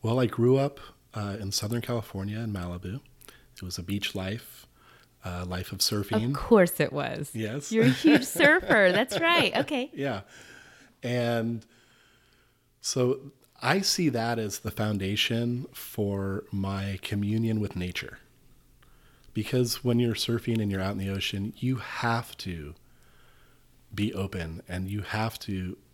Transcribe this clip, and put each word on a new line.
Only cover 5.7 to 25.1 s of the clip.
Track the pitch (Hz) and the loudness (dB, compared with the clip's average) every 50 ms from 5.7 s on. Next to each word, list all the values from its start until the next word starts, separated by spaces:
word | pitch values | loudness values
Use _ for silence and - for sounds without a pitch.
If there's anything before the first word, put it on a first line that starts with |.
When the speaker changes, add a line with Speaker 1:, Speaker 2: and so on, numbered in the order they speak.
| - | -2
Speaker 1:
of | 92 | 0
surfing. | - - 110 104 101 - 110 107 110 120 | 0 0 2 0 -2 0 0 0 2 2
Speaker 2:
Of | 143 | -2
course | 143 - - 233 208 185 175 - - | -2 4 6 8 8 8 6 4 -2
it | 156 - - | -2 -2 0
was. | 143 139 - - - 151 - - | -4 -4 -4 -4 -6 -8 -8 -6
Speaker 1:
Yes. | 110 110 104 110 147 143 - 220 | -6 -4 -4 -4 -6 -6 -2 2
Speaker 2:
You're | 220 226 | 6 6
a | 262 | 6
huge | 254 - - 320 294 294 254 | 4 6 6 6 6 6 4
Speaker 1:
<laughs> | - - - | 2 0 6
Speaker 2:
surfer. | 294 285 311 359 - - 302 220 202 185 180 | 6 6 6 6 4 4 4 6 6 6 6
That's | 202 247 254 311 285 | 4 2 0 0 0
right. | 330 330 349 339 277 190 - | 2 4 4 4 4 2 2
Okay. | - 277 - 311 254 247 294 - | 0 -2 -2 -2 -4 -4 -6 -6
Speaker 1:
Yeah. | 170 139 139 117 98 98 - - - - - - - - - - - - - _ _ - | -4 -4 -2 -2 -4 -6 -12 -20 -20 -20 -20 -20 -20 -20 -20 -20 -20 -20 -20 _ _ -6
And | 123 123 123 120 117 120 117 113 117 117 113 - _ _ _ _ _ _ _ _ _ _ _ _ _ _ _ _ _ _ _ _ _ _ _ | -2 -2 0 0 0 0 0 0 -2 -4 -4 -8 _ _ _ _ _ _ _ _ _ _ _ _ _ _ _ _ _ _ _ _ _ _ _
so | - - - 135 127 123 135 131 - 143 - _ _ _ _ - - | -8 -4 0 2 2 2 2 0 -4 -16 -20 _ _ _ _ -4 0
I | 120 151 196 | 2 2 2
see | 196 - - - 175 151 | 2 0 0 2 2 2
that | 117 117 113 117 117 113 | 2 2 0 0 0 0
as | 110 104 98 - | -2 -4 -6 -6
the | - 107 | -8 -8
foundation | - - 110 107 104 98 98 95 104 104 - - 117 113 120 120 120 123 131 - - | -2 0 0 0 0 0 0 0 0 0 0 0 2 0 0 0 -2 -2 -4 -8 -12
for | - - - - - 104 101 101 98 98 98 95 - - - - | -14 -16 -12 -4 -2 -2 0 0 -2 -2 -2 -4 -4 -6 -6 -4
my | 98 95 98 98 98 98 98 98 95 - | -2 -2 -2 -2 -2 -2 -4 -4 -6 -6
communion | - - 101 101 101 107 110 113 113 113 110 | -4 -2 -2 0 0 2 2 2 2 2 0
with | 104 98 - | 0 -2 -2
nature. | 90 90 90 87 - - - - - - _ _ _ _ - - _ _ _ - _ - - - - _ - _ _ - - - | -4 -6 -4 -6 -6 -10 -10 -14 -18 -20 _ _ _ _ -20 -20 _ _ _ -20 _ -20 -20 -20 -20 _ -20 _ _ -20 -10 -6
Because | 110 107 - - 127 123 120 - - - | -6 -4 0 2 2 2 2 0 -2 0
when | 123 120 120 | 2 4 4
you're | 123 120 110 | 4 2 2
surfing | - - - 117 117 - - 117 113 | 0 0 0 -2 -2 0 0 0 2
and | 107 101 | 2 0
you're | 98 95 | 0 0
out | 95 95 101 | 0 -2 -2
in | 101 | -2
the | 95 98 | -4 -2
ocean, | 98 98 92 - - 98 98 107 - | -2 -2 -4 -4 -4 -4 -4 -4 -6
you | - - 123 131 | -4 -2 -2 -2
have | 120 107 - - - - 117 117 117 117 - - - | -2 -4 -8 -8 -2 0 0 0 0 -2 -6 -14 -12
to | - 98 87 82 76 71 76 - - - - _ - - - - - - - - - - - _ _ _ _ _ _ _ - | -10 -8 -8 -8 -10 -12 -14 -16 -20 -20 -20 _ -20 -20 -20 -20 -20 -20 -20 -20 -20 -20 -20 _ _ _ _ _ _ _ -4
be | 101 104 110 - | -2 -2 -2 0
open | 92 95 95 - 95 82 80 82 82 - - | -2 -4 -4 -4 -6 -6 -6 -8 -10 -10 -8
and | 87 90 92 92 | -6 -6 -4 -4
you | 101 104 98 | -4 -6 -6
have | - | -4